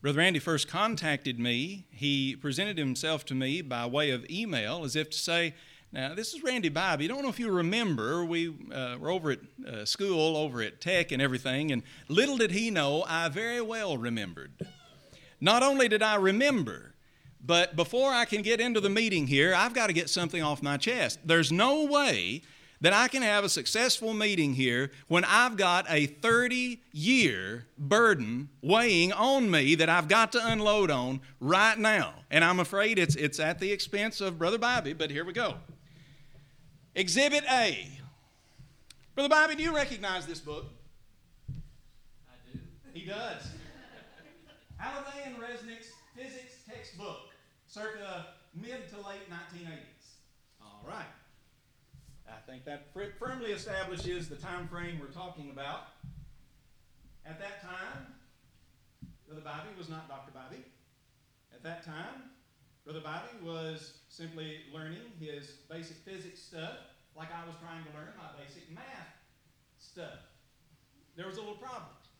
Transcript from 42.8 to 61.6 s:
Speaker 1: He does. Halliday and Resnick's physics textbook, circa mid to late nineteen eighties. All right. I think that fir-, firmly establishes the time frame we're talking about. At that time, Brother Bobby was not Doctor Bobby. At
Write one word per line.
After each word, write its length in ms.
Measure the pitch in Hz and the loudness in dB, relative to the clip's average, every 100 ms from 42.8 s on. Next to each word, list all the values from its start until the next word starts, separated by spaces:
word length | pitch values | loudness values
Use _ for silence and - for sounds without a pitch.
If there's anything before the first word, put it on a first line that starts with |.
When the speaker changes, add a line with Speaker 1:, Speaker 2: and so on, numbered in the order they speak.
| 135 | -20
Speaker 1:
He 140 | 156 190 | -16 -12
does. 360 | 208 226 160 - - - - - - - - - - - - _ - | -10 -10 -12 -14 -16 -18 -20 -20 -20 -20 -20 -20 -20 -20 -20 _ -14
Halliday 480 | 254 285 285 285 | -10 -10 -12 -14
and 120 | 277 240 | -14 -14
Resnick's 560 | 233 233 220 226 226 - _ | -14 -14 -16 -18 -20 -20 _
physics 420 | 240 269 262 254 - - | -18 -18 -18 -20 -20 -20
textbook, 640 | 233 208 175 202 160 - - _ _ _ | -20 -18 -16 -14 -14 -18 -20 _ _ _
circa 600 | 208 220 214 196 180 160 - _ | -12 -12 -12 -12 -14 -14 -20 _
mid 320 | 160 226 254 180 | -18 -14 -14 -14
to 60 | 208 | -16
late 340 | 196 196 185 | -16 -16 -16
nineteen 360 | 170 165 170 170 | -18 -16 -18 -16
eighties. 500 | 156 - _ _ _ _ _ _ _ | -18 -20 _ _ _ _ _ _ _
All 240 | 107 104 139 | -20 -20 -18
right. 200 | 202 - - _ _ _ _ _ _ _ - - - - | -16 -16 -20 _ _ _ _ _ _ _ -20 -20 -20 -20
I 220 | 113 - | -20 -20
think 140 | 127 | -18
that 280 | 135 143 - | -16 -16 -16
fir-, 200 | 185 196 - | -14 -14 -10
firmly 320 | 247 262 226 | -10 -8 -8
establishes 760 | 202 - 190 185 175 170 180 160 | -10 -8 -8 -8 -8 -8 -8 -10
the 60 | |
time 320 | 147 165 180 170 | -14 -12 -12 -10
frame 320 | 175 175 165 | -10 -10 -10
we're 80 | 135 | -14
talking 440 | 165 180 156 143 | -14 -16 -16 -18
about. 320 | 135 139 151 - _ - - - - - _ _ _ _ _ - - | -14 -12 -12 -14 _ -18 -18 -18 -20 -20 _ _ _ _ _ -20 -20
At 140 | 156 160 | -20 -16
that 240 | 202 202 | -16 -16
time, 520 | 175 185 - 135 - - _ _ _ _ _ _ _ _ - - _ | -16 -14 -14 -16 -18 -20 _ _ _ _ _ _ _ _ -20 -20 _
Brother 140 | 156 | -20
Bobby 260 | 151 151 208 190 | -16 -16 -16 -18
was 100 | 160 | -16
not 200 | 160 156 | -16 -16
Doctor 240 | 139 135 | -18 -20
Bobby. 300 | 135 131 165 127 _ _ _ _ _ _ _ _ | -20 -20 -20 -20 _ _ _ _ _ _ _ _
At 80 | 127 | -20